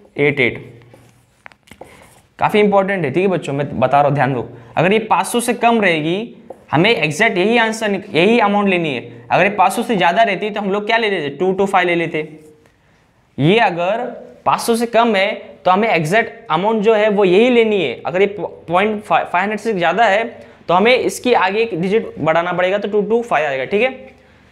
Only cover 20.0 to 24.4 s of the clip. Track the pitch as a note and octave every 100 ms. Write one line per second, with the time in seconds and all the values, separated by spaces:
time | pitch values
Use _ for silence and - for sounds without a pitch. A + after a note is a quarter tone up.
20 | A3+ G3+ A#3 - - - - F3 A3 B3
21 | F3+ - B3 G#3+ F#3+ G#3 A3+ E3 F#3 A3
22 | G3+ - D#3 D#3+ F3 F3 F3+ G3+ G#3 G#3
23 | G3 A#3 A#3 D3 D3+ C3+ B2+ G3+ B3+ B3+
24 | - - _ _